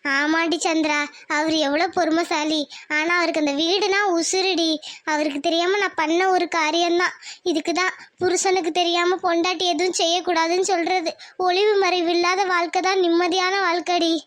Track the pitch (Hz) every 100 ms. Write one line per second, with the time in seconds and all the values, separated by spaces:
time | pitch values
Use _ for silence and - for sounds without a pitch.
0 | 294 269 294 320 330 339 - 320 311 294
1 | 294 - - 302 320 311 285 294 359 349
2 | 330 320 339 330 302 311 285 - - 302
3 | 320 349 330 330 294 277 330 392 392 392
4 | 415 339 330 370 381 349 330 311 - -
5 | - 302 302 285 339 330 349 403 381 -
6 | 311 330 381 370 339 339 311 330 349 349
7 | 370 - - - - 320 311 339 370 -
8 | - _ 359 359 392 370 349 330 349 339
9 | 349 370 370 339 349 349 359 311 359 339
10 | 339 349 349 330 330 359 381 359 320 370
11 | 339 - - - 370 359 427 403 370 359
12 | 339 349 349 370 381 349 339 370 349 392
13 | 349 339 349 370 370 392 370 349 339 349
14 | 330 330